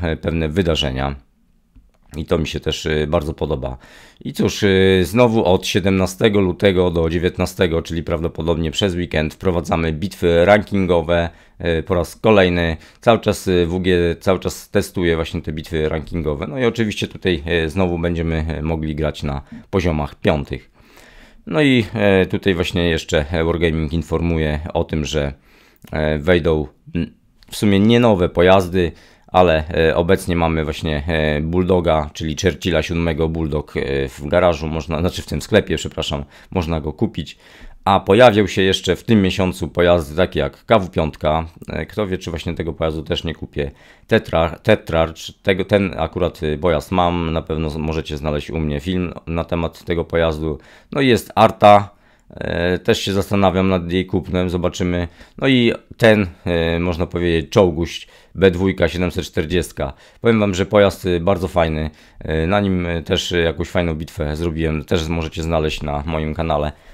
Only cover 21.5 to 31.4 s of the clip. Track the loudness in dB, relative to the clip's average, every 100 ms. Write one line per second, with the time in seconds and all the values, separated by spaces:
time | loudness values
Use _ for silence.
21.5 | 2 4 4 2 2 4 4 4 0 0
22.5 | 0 0 0 0 0 0 -2 0 0 0
23.5 | 0 0 0 -2 -4 -2 -2 0 0 0
24.5 | -4 -4 -4 -2 -4 -4 -2 -4 -6 _
25.5 | _ _ _ -10 -4 -2 -2 2 2 2
26.5 | 0 -4 _ -10 -6 -6 -10 _ _ -16
27.5 | -2 2 4 6 6 4 4 2 4 6
28.5 | 6 4 0 -2 -4 -20 _ _ 4 4
29.5 | 4 0 2 2 2 2 0 0 0 0
30.5 | 0 -2 -4 -4 -4 -2 0 0 0